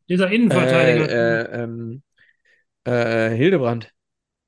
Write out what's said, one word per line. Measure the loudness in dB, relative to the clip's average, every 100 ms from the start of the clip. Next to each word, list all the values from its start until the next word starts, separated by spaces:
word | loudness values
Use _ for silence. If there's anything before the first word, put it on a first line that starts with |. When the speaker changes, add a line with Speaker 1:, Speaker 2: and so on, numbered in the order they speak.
| -4
Speaker 1:
dieser | -2 0
Innenverteidiger. | 2 2 2 2 2 2 2 0
Speaker 2:
Äh, | 0 0 0
äh, | -4 -8
ähm, | -8 -10 -12 -14 _ _ _ _ _ _ _ _
äh, | -4 -2 0 0 0 2
Hildebrand. | 2 2 0 -4 -8 _ _ _ _ _